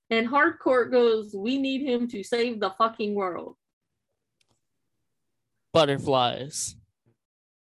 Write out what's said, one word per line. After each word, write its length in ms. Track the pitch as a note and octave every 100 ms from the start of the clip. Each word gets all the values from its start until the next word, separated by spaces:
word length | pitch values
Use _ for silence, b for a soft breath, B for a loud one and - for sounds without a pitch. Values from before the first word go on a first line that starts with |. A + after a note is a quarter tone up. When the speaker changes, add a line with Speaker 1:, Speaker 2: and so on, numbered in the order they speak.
| -
Speaker 1:
And 160 | A3+ A#3
Hardcore 600 | C#4+ D#4+ E4 - B3+ B3
goes, 420 | B3 A#3+ A3 G#3 G3+
"We 220 | G#3+ C#4
need 240 | C4+ C4+
him 260 | C#4+ A#3+ A#3+
to 140 | -
save 360 | - A#3+ A#3+ G#3+
the 100 | G3
fucking 420 | - A3+ A3+ G#3 G3+
world." 420 | F#3 E3 - - _ _ _ _ _ _ _ _ _ _ _ _ _ _ _ _ _ _ _ _ _
Speaker 2:
Butterflies. 1000 | E3 D3 C#3 C#3 C3 A#2+ A#2+ C#3 - - - _ _ _ _ _ _ _ _